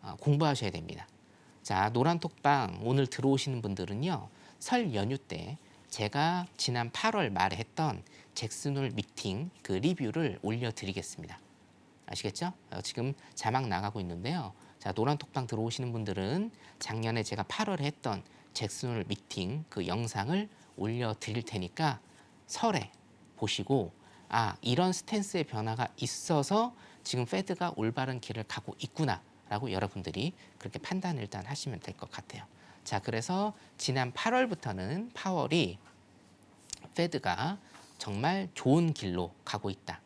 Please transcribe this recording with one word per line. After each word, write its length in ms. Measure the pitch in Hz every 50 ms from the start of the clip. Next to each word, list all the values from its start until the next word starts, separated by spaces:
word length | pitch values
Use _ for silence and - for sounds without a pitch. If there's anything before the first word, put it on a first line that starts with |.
어, 160 | - - - -
공부하셔야 500 | - 147 147 143 165 151 139 123 120 98
됩니다. 360 | 87 80 80 82 82 80 - - - - - - - - - - - - -
자, 280 | - 101 92 98 107
노란톡방 880 | 117 120 131 165 170 170 - 170 - - - 143 147 139 123 - 87 92 104
오늘 240 | 117 131 139 139
들어오시는 540 | 127 - - 123 135 135 135 - 143 131 120 113
분들은요, 640 | 104 98 95 92 85 101 107 143 185 180 113 - - - - - - - -
설 360 | - - 254 247 233 185 120
연휴 240 | 104 98 113 131 135
때 400 | - - - 82 82 87 139 - - - - - - -
제가 580 | - - 107 107 - 143 151 165 175 180 180 - -
지난 340 | - - - 123 120 117 117
팔월 400 | - - - 220 226 208 175 113
말에 260 | 98 90 90 98 95
했던 460 | - 113 - - - 160 156 107 90 92 - - - - - -
잭슨홀 560 | - - 110 - - - 143 139 139 135 123
미팅 600 | - 107 104 - _ - - 104 92 107 151 180 - - -
그 100 | - 98
리뷰를 640 | 95 101 165 185 - 139 110 107 160 165 135 95 - -
올려드리겠습니다. 960 | 98 110 117 123 117 110 - - 95 95 98 - - - - 80 85 85 - - - - - - - - - - - - - -
아시겠죠? 460 | - - - - 107 - - 170 180 180 - - -
어, 100 | 107 95 95
지금 320 | - - - 120 135 139 - - - -
자막 340 | - - 110 113 131 135 117
나가고 320 | 95 87 101 101 104 113
있는데요. 520 | 92 87 85 85 92 123 160 180 135 95 - - - - - -
자, 140 | - 101 92
노란톡방 540 | 110 110 135 147 143 - - - 139 131
들어오시는 460 | 113 - 110 110 117 113 - 131 123 117
분들은 580 | 117 110 98 95 98 95 98 131 180 214 233 - - - - - -
작년에 440 | - - 110 113 110 113 113 117 107
제가 220 | - - 104 101
팔월에 400 | - - - 220 208 98 170 139
했던 380 | 147 147 - - 123 104 92 - - - - - - -
잭슨홀 500 | - 113 101 - - - 127 120 113 90
미팅 580 | - 101 - - - - - 92 90 120 151 156 -
그 180 | - 104 90
영상을 640 | 87 87 107 120 110 - 104 98 120 170 196 208 202 - - - - -
올려드릴 680 | - 92 107 113 120 123 110 107 - - - 107 120 117
테니까 580 | - - 101 90 87 - - 160 147 110 104 - - - - - - - - -
설에 440 | - - - - 233 202 147 104 - - - - - - - - - -
보시고, 560 | - - 107 - - 101 - 135 135 101 85 - - - - - - - -
"아, 280 | - 113 113 104 - - -
이런 300 | - 123 139 180 185 185
스탠스의 520 | - - - 214 208 196 196 - 185 147
변화가 440 | - - 110 107 113 113 117 123 - -
있어서 760 | - - 123 - - - - 175 147 139 - 196 214 226 247 - - - - - - -
지금 200 | - - 127 123
페드가 500 | 113 - 190 190 - 185 - 180 175 -
올바른 440 | - 110 113 117 - 131 127 131 123
길을 240 | - - 113 113 110
가고 300 | - - - - - - -
있구나"라고 920 | - - - - 160 135 101 87 - - - - - - 104 104 131 123
여러분들이 640 | 95 95 101 98 - 101 87 - - 92 113 165 185 - - - - -
그렇게 200 | - - - -
판단을 440 | - - 190 190 185 180 165 131 110
일단 240 | 101 - 101 92
하시면 340 | 107 143 143 - 143 120 87
될 160 | - - -
것 140 | - - -
같아요. 340 | - - - - - - - - - - - - - - -
자, 140 | - - 98
그래서 560 | - - 113 113 117 - 180 190 202 214 208 - - - -
지난 360 | - - - 127 135 127 123 123
팔월부터는 1000 | - - 226 240 254 262 240 202 160 - 127 101 92 92 101 143 185 220 240 -
파월이 640 | - - 190 185 170 135 120 151 170 135 90 87 101 - - - - - - - - - - - _ - - - - - - - - - - -
페드가 640 | - 170 170 - 147 - 98 87 95 120 160 196 196 - - - - - - - -
정말 500 | - 107 101 104 120 156 180 196 190 175 -
좋은 380 | - - 127 135 165 170 165 151
길로 420 | - - 95 87 90 90 87 - - -
가고 260 | - - 104 - 101
있다 300 | 95 - - - 85 - -